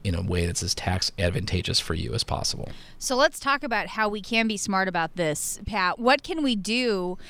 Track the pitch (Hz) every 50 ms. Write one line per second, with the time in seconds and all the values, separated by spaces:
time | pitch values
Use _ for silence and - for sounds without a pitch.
0 | - 98 85 87 92 90 90 87 85 87 85 - 92 87 - - - 92 92 92
1 | - - - - 92 87 85 - 92 - - 90 - - - - - - 82 82
2 | - 58 - - - - - - - - - - - - - - - - - -
3 | - - 262 247 285 320 - - - 277 285 269 302 262 233 208 165 175 - 220
4 | 220 208 208 214 196 - 233 226 226 220 214 190 - - 196 190 190 190 180 170
5 | 165 160 - - 170 156 151 - - - - - 208 - 226 202 185 180 - -
6 | 233 247 262 302 - - 294 320 294 262 240 202 175 196 226 247 254 240 208 185
7 | 180 180 180 - - -